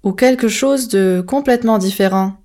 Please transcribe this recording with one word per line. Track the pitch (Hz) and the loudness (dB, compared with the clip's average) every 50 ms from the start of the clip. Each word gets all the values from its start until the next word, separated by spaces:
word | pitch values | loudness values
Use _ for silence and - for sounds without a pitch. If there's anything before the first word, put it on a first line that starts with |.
| - | -2
Ou | 196 190 | -4 0
quelque | - 254 254 262 247 240 | 2 2 2 2 2 0
chose | 220 208 - 269 269 277 269 254 | -2 -2 0 0 0 0 0 -2
de | 233 - 196 190 185 180 180 180 | -2 0 0 2 2 0 0 -2
complètement | 185 262 269 277 277 247 240 240 226 226 | -2 -4 -2 0 0 0 0 2 0 0
différent ? | 208 185 190 196 - 196 190 185 190 190 196 196 - | 0 0 -2 -2 0 0 0 2 0 -2 -2 -6 -10